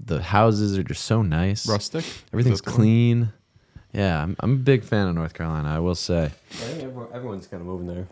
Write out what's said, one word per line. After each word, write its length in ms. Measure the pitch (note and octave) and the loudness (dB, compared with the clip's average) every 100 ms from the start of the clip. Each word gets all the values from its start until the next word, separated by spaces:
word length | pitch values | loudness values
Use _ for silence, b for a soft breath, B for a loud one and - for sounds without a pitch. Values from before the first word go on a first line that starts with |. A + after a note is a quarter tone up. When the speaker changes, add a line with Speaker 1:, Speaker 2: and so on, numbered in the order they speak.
Speaker 1:
the 180 | - D2+ | -6 -4
houses 540 | F2 G2+ A2+ G#2 G#2 G2 | 2 4 6 4 2 0
are 40 | |
just 220 | D#2+ D#2 | -2 -4
so 180 | - A2 | 0 2
nice. 460 | G2 D#2+ F#2+ G#2 A2+ | 2 2 2 0 0
Speaker 2:
Rustic? 360 | G#2 - D#3+ - - - | -2 -2 -6 -8 -12 -6
Speaker 1:
Everything's 240 | G#2+ A#2+ G2 | 0 2 2
Speaker 2:
Is 40 | |
that 80 | - | 0
the 0 | |
word? 40 | A#2+ | 4
Speaker 1:
clean. 560 | A2 A2+ A#2+ A#2 A2+ - _ b b b b | 6 6 4 2 0 -4 _ b b b b
Yeah, 300 | - G2 D#2+ | -2 0 0
I'm, 140 | E2 - | -2 -2
I'm 120 | A2+ | 0
a 40 | C3+ | 2
big 260 | C3 B2+ | 2 2
fan 240 | G2+ G#2+ F#2+ | 2 0 2
of 60 | |
North 180 | E2+ D#2+ | 0 -4
Carolina, 360 | - E2 D#2 D2 | -6 -6 -4 -2
I 40 | D#2 | -2
will 160 | F2 | 0
say. 300 | F2 - E2+ | -2 -2 0
Speaker 3:
I 300 | D2+ - - | -2 -6 -16
think 280 | - - D#3+ | -12 -10 -10
everyone, 240 | C3 B2 A2+ | -10 -12 -14
everyone's 340 | B2 B2 F#2+ - | -12 -12 -12 -12
kinda 180 | F2+ | -12
moving 220 | F2 F2+ F2+ | -8 -8 -8
there. 200 | F2 F#2 | -8 -10